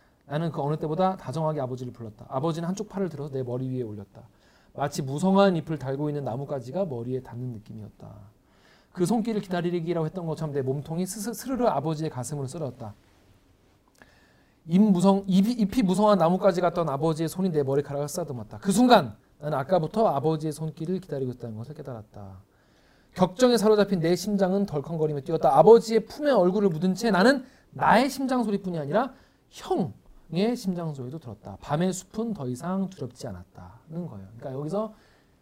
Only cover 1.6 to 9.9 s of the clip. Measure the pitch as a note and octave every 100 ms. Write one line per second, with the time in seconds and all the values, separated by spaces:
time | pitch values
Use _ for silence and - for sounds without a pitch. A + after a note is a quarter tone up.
1.6 | C3 B2+ B2 - A2+ - - C3+ D#3+ E3
2.6 | E3+ G3 G#3 F#3+ F#3+ C#3+ C#3+ C3 B2 B2
3.6 | C3 B2+ A2+ G#2 G2 - A2+ _ _ _
4.6 | _ - C#3+ - C3+ C#3+ F#3 F#3+ G3+ E3+
5.6 | D#3 D#3 C3 C#3 D3+ D3 C3+ A#2 C#3 C#3+
6.6 | A#2+ E3 F#3+ A#2+ B2 B2+ B2 A#2+ B2+ A2+
7.6 | - A2+ G#2 - G#2+ G#2 G2+ _ _ _
8.6 | _ _ _ - F3 A#3 A3+ G#3+ G#3 F3
9.6 | E3+ F3 D#3+